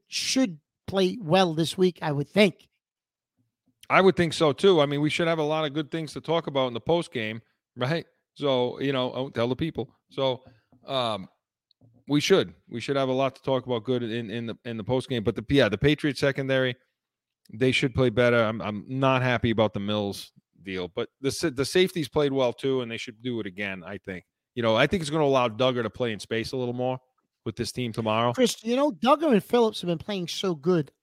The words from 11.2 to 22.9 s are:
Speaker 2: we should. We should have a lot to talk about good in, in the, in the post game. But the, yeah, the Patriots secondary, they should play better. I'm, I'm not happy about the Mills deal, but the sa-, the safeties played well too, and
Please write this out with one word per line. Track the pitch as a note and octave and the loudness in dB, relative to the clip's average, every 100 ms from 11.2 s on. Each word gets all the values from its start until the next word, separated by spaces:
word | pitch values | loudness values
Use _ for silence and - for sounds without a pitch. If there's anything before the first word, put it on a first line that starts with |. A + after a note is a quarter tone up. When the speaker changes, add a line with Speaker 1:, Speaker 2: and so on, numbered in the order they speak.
| F2 _ _ _ _ _ _ _ - | -8 _ _ _ _ _ _ _ 0
Speaker 2:
we | C#3+ | 0
should. | - F#3 G2 E2 _ | 4 2 2 -6 _
We | A#2+ | -10
should | C3 C#3 | -4 -2
have | C3+ | 0
a | |
lot | C3 C3+ - | 0 0 -2
to | |
talk | - C3 B2 | -2 -2 -2
about | A#2+ A2 | -4 -2
good | B2 | -2
in, | A#2 A#2 A2+ | -2 -6 -6
in | A2+ A#2 | -8 -8
the, | G#2 B2 | -10 -10
in | A2+ | -10
the | |
post | G#2 B2+ - | -2 -2 -2
game. | A#2+ | -2
But | G#2 A2+ | -2 -4
the, | A2+ | 0
yeah, | C#3+ G#2+ | 4 4
the | G2+ | 4
Patriots | C#3+ D3+ D3+ C3 | 2 2 -2 0
secondary, | C#3+ C3+ C3+ C3 B2+ B2 _ _ _ _ _ _ _ | -2 -2 -2 0 0 -4 _ _ _ _ _ _ _
they | A2 C3 | 0 2
should | B2 C#3 A#2+ | 2 0 2
play | B2+ | 2
better. | G#2+ A#2+ A#2+ | 4 4 4
I'm, | A2 A2+ | 2 0
I'm | F#2 G#2 - | -6 -8 -6
not | C3 C3+ C3 | 0 2 2
happy | B2+ A#2+ B2 | 2 0 0
about | A2 G#2+ | 2 2
the | G#2 | 0
Mills | G2+ G#2+ G2+ G2 - _ _ _ | -4 -2 -2 -6 -12 _ _ _
deal, | F2+ F#2 F2+ | -10 -8 -8
but | - A#2 _ | -6 -8 _
the | C3+ | -4
sa-, | - E3+ | -2 -4
the | B2 C3 | -2 0
safeties | F#3 F#3 E3+ C#3 | 4 2 0 -4
played | D#3 C#3+ | 0 0
well | C3+ B2 | 2 0
too, | A2+ C#3 C3 | 0 -2 -2
and | A#2 | -4